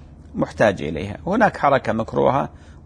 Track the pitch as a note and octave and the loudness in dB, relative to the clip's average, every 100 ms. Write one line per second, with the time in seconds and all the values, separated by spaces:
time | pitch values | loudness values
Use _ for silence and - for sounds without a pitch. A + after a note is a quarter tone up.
0 | - - - A3 - - A2 F#2 C#2+ D#2 | -20 -20 -10 -6 -4 2 2 2 -4 -6
1 | G2+ - E3 G#3 G3 - C#3+ C3 A2+ A2 | -6 -8 -4 2 2 2 2 2 0 -4
2 | A2 C3+ C#3 C3+ C#3+ - - - | -2 0 2 2 -2 -10 -20 -12